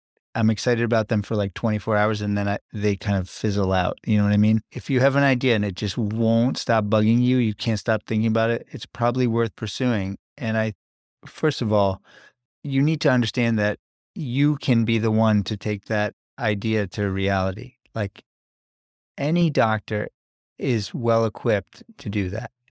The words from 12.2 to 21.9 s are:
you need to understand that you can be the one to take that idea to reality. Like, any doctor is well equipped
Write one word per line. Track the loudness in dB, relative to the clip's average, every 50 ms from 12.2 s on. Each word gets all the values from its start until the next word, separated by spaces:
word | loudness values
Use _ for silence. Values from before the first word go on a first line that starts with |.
| -20 -20 _ _ _ _ _ _ -8
you | -4 0 0
need | 2 2 0 2
to | 2 2
understand | 4 4 2 0 0 0 0 0 0 0
that | 0 0 -2 -4 _ _ _ _ _ _ -12
you | -10 -8 -4 0 2 2 2 0 0
can | 0 2 2 2 2
be | 2 0 0
the | 2 2
one | 2 4 4 4 4 2 2
to | 0 -4
take | -6 -4 -6 -6 -6 -6
that | -4 -2 -2 -2 -4 -6 _ _ _ _ -6
idea | -4 -2 -2 -2 -2 -2 0 0 -2
to | -2 -4 -4 -4 -2
reality. | -2 -2 -2 0 0 0 0 -2 -4 -6 -10 -14 -18 _ _ _ -8
Like, | -6 -6 -6 -8 -12 -20 _ _ _ _ _ _ _ _ _ _ _ _ _ _ _ _ _ _ -6
any | -4 -2 0 2 2 2
doctor | 2 2 2 2 2 -2 -2 -4 -6 -4 -6 -6 -10 _ _ _ _ _ _ _ _ -6
is | -2 -2 0 0 -2 -4 -6
well | -4 0 2 2 2 2
equipped | 0 -2 -4 -2 0 0 0 -2 _ -14 -20 -20 -20